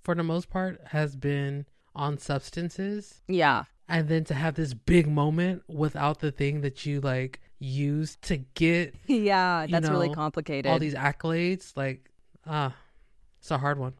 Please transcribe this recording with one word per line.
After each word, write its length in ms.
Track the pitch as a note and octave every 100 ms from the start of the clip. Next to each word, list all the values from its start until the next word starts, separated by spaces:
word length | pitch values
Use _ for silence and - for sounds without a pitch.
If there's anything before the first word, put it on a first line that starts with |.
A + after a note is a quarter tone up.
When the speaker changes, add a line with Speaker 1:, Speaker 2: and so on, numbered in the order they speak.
Speaker 1:
for 120 | -
the 80 | E3+
most 260 | E3 E3 -
part, 320 | F#3+ F#3 F3 C#3+
has 300 | D#3 D3+ C#3
been 500 | C#3 C#3+ C#3 C#3+ C#3+ _ _
on 240 | - D3 C#3+
substances. 1000 | - C#3 - - E3+ - G3 G#3 G3+ - -
Speaker 2:
Yeah. 380 | F3+ D3+ B2 - _ -
Speaker 1:
And 200 | E3+ D#3
then 140 | D#3+
to 100 | D#3+
have 200 | C3+ D#3+
this 200 | D3 D3+
big 340 | A#2 - F3 D3+
moment 540 | D3 D3 D#3+ F3+ F#3 -
without 520 | D#3+ D3+ D3+ C#3+ D3+
the 100 | D3+
thing 300 | C3+ C#3+ D3
that 260 | C#3+ C3+ D3+
you, 140 | C#3+
like, 400 | C3+ B2+ C3 - - -
used 640 | C3+ C3+ C#3+ D3 D#3 -
to 140 | - D#3
get, 580 | C3 - E3 E3+ E3+ -
Speaker 2:
<laughs> 60 | -
Yeah, 580 | B3 G#3 F#3+ F3+ F3
Speaker 1:
you 80 | D#3
Speaker 2:
that's 160 | E3+ D#3
really 200 | F3 E3+
Speaker 1:
know, 60 |
Speaker 2:
complicated. 560 | D#3 D3+ E3 D#3 C#3+ C3+
Speaker 1:
all 80 | C3
these 160 | D3+
accolades, 840 | C#3 C#3 C#3 E3 E3 F3 F#3 - -
like, 340 | C3+ C3 _ _ _ - D#3+
ah, 300 | D3+ C#3 C3 - - _ - - _
it's 100 | -
a 80 | D3
hard 200 | C#3+ C#3+
one. 160 | B2+ B2+